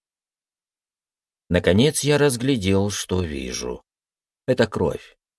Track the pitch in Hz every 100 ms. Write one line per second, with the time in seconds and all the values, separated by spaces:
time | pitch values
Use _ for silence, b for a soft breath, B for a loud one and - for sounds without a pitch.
0 | _ _ _ _ _ _ _ _ _ _
1 | _ _ _ _ - 87 87 95 147 -
2 | 139 147 143 120 127 131 95 98 101 95
3 | - 92 85 69 64 62 62 60 _ _
4 | _ _ _ _ - 127 117 - 85 -
5 | - _ _